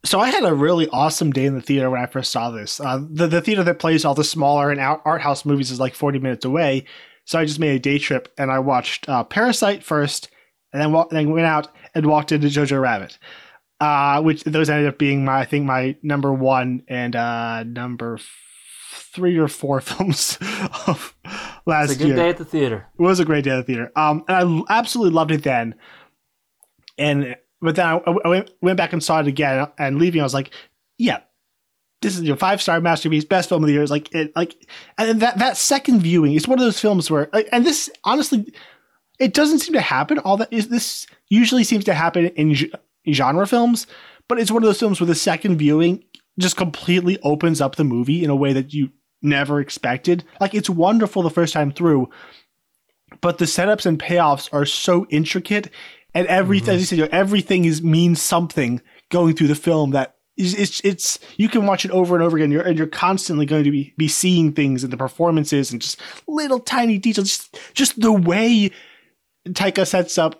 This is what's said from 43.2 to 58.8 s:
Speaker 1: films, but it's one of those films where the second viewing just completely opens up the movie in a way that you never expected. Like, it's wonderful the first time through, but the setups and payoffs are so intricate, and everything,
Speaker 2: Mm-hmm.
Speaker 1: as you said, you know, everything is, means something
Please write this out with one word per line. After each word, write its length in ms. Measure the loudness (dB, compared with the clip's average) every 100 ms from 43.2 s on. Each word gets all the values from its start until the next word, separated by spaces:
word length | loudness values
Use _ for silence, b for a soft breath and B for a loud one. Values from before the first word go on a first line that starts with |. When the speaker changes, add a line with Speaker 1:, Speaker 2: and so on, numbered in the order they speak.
| 0 0 0
Speaker 1:
films, 380 | 2 2 0 -4 B B B _
but 120 | -2
it's 120 | 0
one 120 | 2
of 40 | 2
those 120 | 2
films 200 | 0 0
where 80 | 0
the 80 | 0
second 420 | 0 -2 0 2
viewing 460 | 4 4 2 0 _ -20 _ -4
just 180 | -2 0
completely 600 | -4 -4 0 2 2 0
opens 380 | 0 2 0 2
up 140 | -2 0
the 80 |
movie 400 | 0 0 0 0
in 60 | 2
a 40 | 2
way 180 | 2
that 200 | 0 -2
you 160 | -4 -4 _ _ _
never 380 | 0 0 0 -2
expected. 640 | -2 -6 -4 -2 0 -2 -2 B
Like, 160 | -2 -2
it's 140 | -2
wonderful 520 | 0 2 2 0 0
the 80 | 0
first 240 | 0 0
time 180 | 0 -2
through, 380 | 0 2 2 0 B B B B _ _ _ _ _ _ -4
but 160 | -4 0
the 80 | -2
setups 400 | 0 0 2 0
and 140 | -2
payoffs 500 | 0 2 4 2 -2
are 140 | -2 -2
so 400 | -2 2 0 2
intricate, 600 | -2 0 -4 -2 -4 -4 B B B B
and 120 | -2 2
everything, 380 | 2 4 2 2
Speaker 2:
Mm-hmm. 60 | 0
Speaker 1:
as 40 |
you 40 | 0
said, 100 | 0
you 60 | 2
know, 40 |
everything 520 | 2 2 0 0 2 2
is, 160 | 2
means 400 | 2 4 4 2
something 600 | 0 0 0 -2 -2 -2